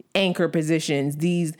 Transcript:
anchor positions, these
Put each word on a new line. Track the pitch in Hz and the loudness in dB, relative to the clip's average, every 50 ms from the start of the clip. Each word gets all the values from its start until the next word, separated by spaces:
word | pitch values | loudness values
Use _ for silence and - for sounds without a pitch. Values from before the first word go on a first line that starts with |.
| - _ - | -14 _ 0
anchor | 196 196 185 175 - 175 160 | 0 2 2 0 0 0 0
positions, | 143 170 156 151 165 160 156 - 151 139 139 143 143 147 | 0 0 0 2 0 0 0 0 -2 0 0 -2 -2 -2
these | 160 180 175 175 175 156 156 - | 0 0 0 0 0 -2 -4 -8